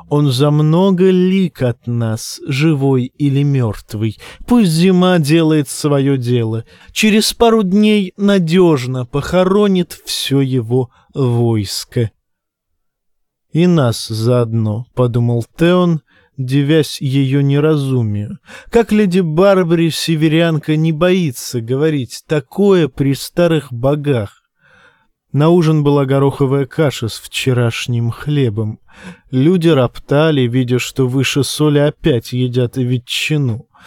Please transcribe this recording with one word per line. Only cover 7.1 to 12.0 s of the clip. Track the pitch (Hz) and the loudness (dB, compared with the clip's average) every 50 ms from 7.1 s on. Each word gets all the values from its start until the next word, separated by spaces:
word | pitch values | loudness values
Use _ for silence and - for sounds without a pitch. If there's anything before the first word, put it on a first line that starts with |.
| 202 220 208 - - | 2 2 0 0 0
пару | - 240 233 220 226 214 | 2 2 4 4 2 2
дней | 180 180 208 214 214 214 214 196 180 - - | 2 2 2 4 4 2 2 0 -2 -6 -2
надежно | 202 202 202 196 175 160 160 190 180 175 160 135 120 123 127 131 123 | 0 2 2 2 2 2 2 4 4 4 4 2 -2 -4 -6 -6 -8
похоронит | - - 143 139 - - 180 185 185 190 208 208 202 190 185 175 - - - - | -6 -6 -6 -6 -2 0 0 2 2 2 2 2 2 2 0 -2 -4 -8 -20 -12
все | - - - - - 135 139 | -10 -10 -8 -6 -2 0 0
его | 139 131 127 131 117 110 120 131 127 - _ _ _ _ _ | 0 0 -2 -4 -2 -2 -2 -2 -2 -4 _ _ _ _ _
войско". | 143 135 123 120 117 120 117 113 110 101 - - - - - - 131 | -2 -2 0 0 0 0 0 0 -2 -2 -4 -8 -10 -12 -8 -4 -4